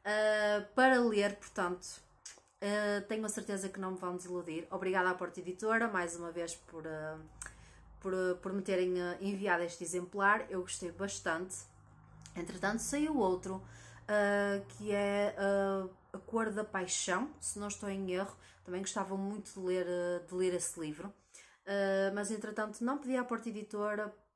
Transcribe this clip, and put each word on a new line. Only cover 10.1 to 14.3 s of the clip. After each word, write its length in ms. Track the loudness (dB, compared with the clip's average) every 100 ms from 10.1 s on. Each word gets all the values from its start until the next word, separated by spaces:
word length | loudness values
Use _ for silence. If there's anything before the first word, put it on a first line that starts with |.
| 4 6 6 2
eu 100 | -4
gostei 300 | -4 -6 -6
bastante. 640 | -4 -4 -2 -2 0 -2 -8 -12 -20 -20 -20 -20 -20 -12 -8
Entretanto, 480 | -8 -2 -2 0
saiu 340 | 0 0 2 4
outro, 460 | 4 2 -2 -8 -8 -16 -18 -12 0
ah, 540 | 2 4